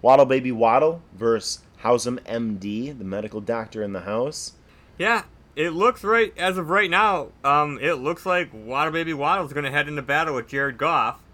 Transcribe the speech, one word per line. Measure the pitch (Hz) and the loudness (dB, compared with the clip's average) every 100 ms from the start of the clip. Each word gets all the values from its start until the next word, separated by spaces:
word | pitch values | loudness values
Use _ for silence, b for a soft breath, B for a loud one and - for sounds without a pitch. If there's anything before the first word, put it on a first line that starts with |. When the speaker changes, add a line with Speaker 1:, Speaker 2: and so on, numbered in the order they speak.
Speaker 1:
Waddle | 117 135 135 | 8 8 8
Baby | 131 127 | 4 0
Waddle | 113 113 123 156 170 - | 2 4 6 4 0 -12
versus | 92 117 113 - - - - | -4 0 0 -2 -10 -14 -6
Housem | 113 120 123 123 - | 0 0 0 -8 -6
M | 117 113 101 | -6 -4 -6
D, | 101 104 131 | -6 -6 -8
the | 139 | -10
medical | 95 98 104 107 | -8 -8 -8 -10
doctor | 104 117 110 110 | -6 -6 -6 -8
in | 104 | -6
the | 95 | -6
house. | 90 107 135 156 - - b b b - | -6 -4 -4 -6 -14 -16 b b b -4
Speaker 2:
Yeah, | 190 226 - - _ - | 0 0 -4 -20 _ -4
it | 165 | -4
looks | 165 220 240 | 2 0 0
right, | 202 226 220 - | 0 2 2 0
as | 180 185 | -2 -2
of | 160 | 0
right | 196 196 | 0 2
now, | 175 214 185 131 - | 2 2 2 -4 -4
um, | 139 147 147 135 | 2 2 2 -2
it | 143 | -2
looks | 156 135 170 190 | -2 -4 -6 -2
like | 180 160 | -2 -2
Waddle | 110 110 135 156 | -10 -6 -2 -2
Baby | 160 165 | -2 -4
Waddle | 151 143 190 156 | -2 0 0 -2
is | |
gonna | 143 139 | -4 -2
head | 143 147 | -2 -2
into | 147 | -6
battle | 127 143 160 135 | -2 0 0 -2
with | 117 | -4
Jared | 139 139 117 | -2 -2 0
Goff | 147 156 113 - - | 0 2 0 -4 -16